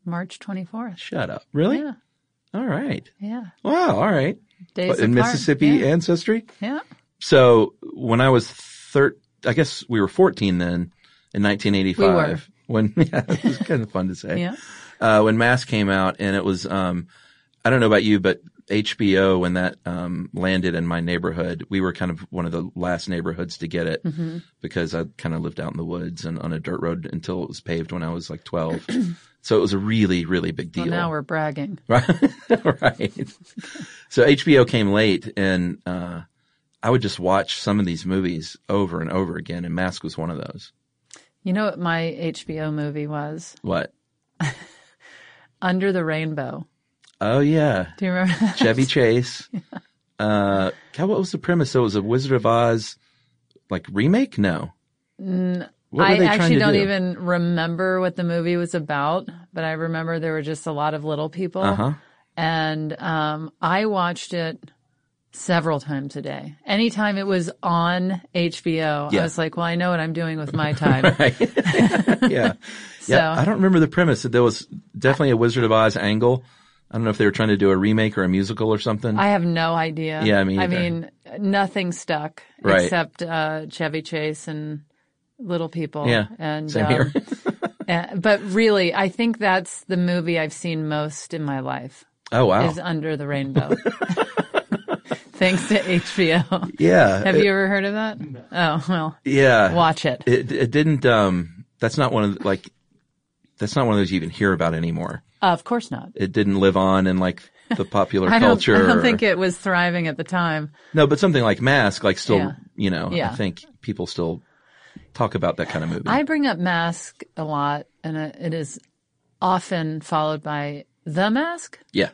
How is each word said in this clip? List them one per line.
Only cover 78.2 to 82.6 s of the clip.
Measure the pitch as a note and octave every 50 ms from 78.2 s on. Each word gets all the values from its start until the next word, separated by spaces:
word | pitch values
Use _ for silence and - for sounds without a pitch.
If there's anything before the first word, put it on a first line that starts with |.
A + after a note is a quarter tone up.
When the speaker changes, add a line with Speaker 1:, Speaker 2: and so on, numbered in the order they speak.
| F#2
Speaker 2:
a | F#2
musical | F#2 F#2+ G2 G2 A2+ G2+ A2 A2
or | A2 G2+
something. | - A#2+ A2 G#2+ - A#2 G#2+ G#2+
Speaker 1:
I | G3 G3+
have | G3+ F#3+ E3+
no | F3 E3+ E3 E3 E3 E3+
idea. | E3 D#3+ D#3+ D#3 D#3+ D#3+ D#3 D#3 D#3 G#3
Speaker 2:
Yeah, | G#3+ G3+ G3+ G3
me | F#3+ - -
Speaker 1:
I | F#3
Speaker 2:
either. | F3+ F3+ F3+
Speaker 1:
mean, | F3 F3 E3+ E3 E3 - _ _ _ - - -
nothing | G#3 G3 G3 G3 G3 F#3+ - G3+ F#3 F3
stuck | E3+ - - - E3 D3+ D3+ D#3 _ - - _ _ _